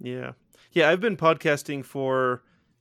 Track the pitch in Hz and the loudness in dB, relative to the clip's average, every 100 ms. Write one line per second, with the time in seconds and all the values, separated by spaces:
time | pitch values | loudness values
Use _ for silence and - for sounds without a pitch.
0 | 123 127 127 127 _ _ _ 175 156 180 | -12 -10 -12 -16 _ _ _ 2 4 4
1 | 226 196 160 160 160 147 - 139 131 139 | 0 0 2 2 0 -2 -4 -10 -8 -6
2 | 135 131 127 123 _ _ _ _ | -2 0 0 -2 _ _ _ _